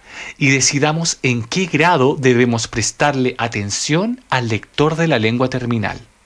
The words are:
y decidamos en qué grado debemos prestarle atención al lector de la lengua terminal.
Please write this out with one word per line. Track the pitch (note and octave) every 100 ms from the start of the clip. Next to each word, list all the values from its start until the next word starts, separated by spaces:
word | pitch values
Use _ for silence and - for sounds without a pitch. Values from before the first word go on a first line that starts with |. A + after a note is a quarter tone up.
| - - - -
y | C#3
decidamos | C3+ B2+ C#3+ D3+ D#3 E3 -
en | C3 A#2+
qué | A2+ F3+ F#3
grado | D3 E3 E3+ B2+ D#3
debemos | C3 A#2+ B2 A#2 -
prestarle | A2+ G#2+ - D3 C#3 B2+ -
atención | A#2 A2+ G2+ - - D3+ G#3+ B3 -
al | C3 A#2
lector | G#2+ - - D3+ D#3
de | E3
la | C3
lengua | A2 A#2+ B2+
terminal. | B2+ A#2+ A#2 F#2+ - - _